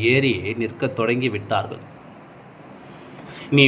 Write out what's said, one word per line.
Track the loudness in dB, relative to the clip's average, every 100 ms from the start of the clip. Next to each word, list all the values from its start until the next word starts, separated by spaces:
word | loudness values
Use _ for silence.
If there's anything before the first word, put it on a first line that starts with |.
| 2
ஏறி | 4 4 0 -4 -4
நிற்க | -6 -4 -4
தொடங்கி | -2 0 0 -2
விட்டார்கள். | -4 -2 -4 -4 -10 -16 -20 -20 -20 -20 -20 -20 -20 -20 -20 -20 -20 -20 -20 -18 -18 0
நீ | 6